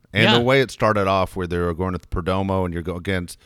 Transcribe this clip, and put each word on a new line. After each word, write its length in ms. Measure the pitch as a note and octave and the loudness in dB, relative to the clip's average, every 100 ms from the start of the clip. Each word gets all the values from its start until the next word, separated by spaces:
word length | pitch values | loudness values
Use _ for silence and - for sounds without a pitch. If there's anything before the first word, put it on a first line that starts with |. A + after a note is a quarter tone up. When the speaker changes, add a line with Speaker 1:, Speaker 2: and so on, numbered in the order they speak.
| _ | _
Speaker 1:
And 120 | G2 | 2
Speaker 2:
Yeah. 140 | A2+ G#3+ | 4 4
Speaker 1:
the 60 | |
way 160 | A#2+ C3+ | 4 2
it 80 | C3 | 2
started 340 | - A2 G#2+ F#2+ | 0 2 2 2
off 300 | F#2+ F#2 - | 2 0 -4
where 100 | F2+ | -4
they 120 | F2 | -2
were 160 | F2 | -2
going 180 | E2 F#2 | -2 -4
to 60 | F2+ | -6
the 80 | - | -6
Perdomo 560 | G2 E2+ F#2 G2 F#2+ | -6 -2 -2 0 0
and 80 | F#2 | -2
you're 80 | E2+ | -4
go 140 | E2+ F2 | -6 -6
against 420 | F2+ F#2+ F2 - | -4 -4 -4 -12